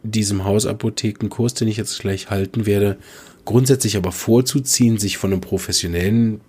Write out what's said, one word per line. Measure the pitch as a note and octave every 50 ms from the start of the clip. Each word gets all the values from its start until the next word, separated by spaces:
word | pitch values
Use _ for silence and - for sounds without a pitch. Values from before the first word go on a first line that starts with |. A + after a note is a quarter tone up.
| -
diesem | A2 G#2+ A2 G#2 G2+ G2+ G2 F#2+
Hausapothekenkurs, | G2+ G2+ A2 G#2 - G#2 - - A2 - - - A2 G#2 - A2 G2+ - - A#2 A#2+ -
den | - A#2+
ich | A2+ G#2
jetzt | A2 G#2 - - -
gleich | - G2+ G2 F#2+ - -
halten | G2+ G2 G2 F#2+ - A#2 G#2
werde, | G#2 G2+ G2+ G2+ G2+ F#2+ - - - - - - - - _ -
grundsätzlich | - G#2 B2 C3+ B2+ C3+ - - A2 -
aber | G2+ F2 F2
vorzuziehen, | - - - - A2+ B2 C3 C3 - C#3+ C3 - - - B2+ A#2 A2+
sich | G#2 G2+ G2 -
von | - - F#2+
einem | G2 F#2
professionellen | F#2 - G2 F#2 - - F2+ - - E2+ E2+ F2 F2+ G2 A2 A#2 A#2 A2 G#2+ G#2 -